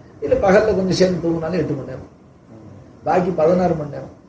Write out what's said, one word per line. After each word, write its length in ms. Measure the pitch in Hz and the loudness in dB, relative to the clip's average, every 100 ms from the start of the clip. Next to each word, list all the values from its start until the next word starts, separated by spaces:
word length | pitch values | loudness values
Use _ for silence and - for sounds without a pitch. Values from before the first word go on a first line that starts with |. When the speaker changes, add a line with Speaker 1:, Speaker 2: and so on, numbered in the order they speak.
| - - | -20 -10
Speaker 1:
இல்ல, 140 | - 262 | -2 0
பகல்ல 300 | 196 202 220 | 4 4 4
கொஞ்சம் 260 | 185 190 | 0 0
சேர்ந்து 380 | 170 185 175 170 | 2 2 2 -2
தூங்குனாலும் 280 | 165 160 180 | -2 -4 -4
எட்டு 160 | 143 | -4
மணி 140 | 135 123 | -6 -8
நேரம். 140 | 131 | -14
Speaker 2:
ஆமா. 1000 | - - - - - 110 - - - - | -16 -20 -20 -20 -20 -20 -20 -20 -20 -10
Speaker 1:
பாக்கி 260 | 147 180 180 | -2 0 0
பதினாறு 460 | 165 160 180 175 156 | 2 2 2 2 -2
மணி 140 | 143 | -4
நேரம். 300 | 135 131 - | -10 -14 -18